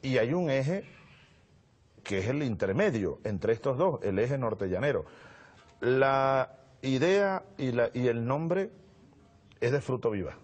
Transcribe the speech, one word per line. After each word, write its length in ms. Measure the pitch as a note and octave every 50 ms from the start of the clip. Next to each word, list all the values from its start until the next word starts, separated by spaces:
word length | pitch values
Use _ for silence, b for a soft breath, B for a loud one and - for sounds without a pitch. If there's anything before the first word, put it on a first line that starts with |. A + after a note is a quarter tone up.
y 180 | - C3+ B2+ B2
hay 140 | A2+ A#2+
un 180 | D3+ F3+ F3+ D#3
eje 340 | C3+ C3+ C3 C#3+ F3+ G3 - B B B B B B B B B B B B B B _ _ _ _ _ _ _ _ -
que 160 | - - G2+ F#2+
es 100 | F#2+ A2
el 140 | C3 D3
intermedio 760 | D3+ B2+ A2 F2+ G#2 F#2+ F#2+ C#3 G#3 G#3 C#3 A2+ G2 E2+ C#2+ - -
entre 280 | G#2+ G#2 F2+ - G#2+
estos 240 | A2+ A2+ - D3 C3
dos, 240 | B2 F3 F#3+ D3+ A#2
el 160 | - G2+ F#2+ F#2+
eje 200 | A2 B2 C#3+ C3+
norte 300 | B2+ A2+ A2 G2 G2+ F#2
llanero. 360 | F#2+ G#2+ B2+ D3 C3 F#2+ C#2+ B B B B B B B B B B B B B - -
La 760 | - A#2+ B2+ C3 C3+ C3+ C3+ C3+ C3+ C3+ C3+ C3+ C3 - - - - - - -
idea 600 | - C3 C3 C3 C#3 F3 F#3+ G3+ G3+ G3 F#3+ F3+ - - - -
y, 140 | C#3+ B2+
la, 180 | A#2+ A#2 A#2 A2+
y 160 | - B2 B2 B2
el 180 | A#2 A#2 A#2
nombre 440 | A#2+ C3+ D3 E3 E3 F3 F#3+ G3 - - - - - - - - - - - - - _ - _ - - -
es 120 | - A#2+
de 80 | C3+ C#3+
Fruto 300 | - - B2+ B2 - A#2
Viva. 260 | G#2+ G2+ F2+ D#2 - -